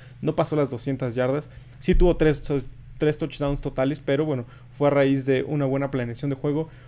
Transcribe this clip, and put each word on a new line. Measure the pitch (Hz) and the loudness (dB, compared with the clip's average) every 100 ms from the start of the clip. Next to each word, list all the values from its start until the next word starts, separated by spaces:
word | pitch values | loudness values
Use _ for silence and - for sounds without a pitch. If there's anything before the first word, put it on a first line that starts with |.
| - - | -20 -6
no | 156 160 | -4 -2
pasó | 156 151 | 0 0
las | 143 | 0
doscientas | 120 139 135 127 | -2 -6 -4 -4
yardas, | 117 127 143 - - - - | 0 0 0 -6 -14 -20 -6
sí | - | 2
tuvo | 175 180 165 | 6 6 6
tres, | 156 143 - 143 127 - - - | 4 2 -2 -4 -4 -12 -18 -2
tres | 151 - | 0 0
touchdowns | 151 - 143 139 | -4 -4 -4 -4
totales, | - 131 135 151 | -4 -2 -2 -2
pero | - 139 | 0 0
bueno, | 156 131 117 - - | 0 -4 -6 -16 -20
fue | - 143 | 0 2
a | |
raíz | 139 139 139 131 | 4 4 2 2
de | 131 | 0
una | 135 147 139 | 0 -2 0
buena | 139 139 | 0 -2
planeación | 135 120 117 143 | -4 -4 -6 -6
de | 135 | -4
juego, | 147 147 160 - | -2 -2 -4 -10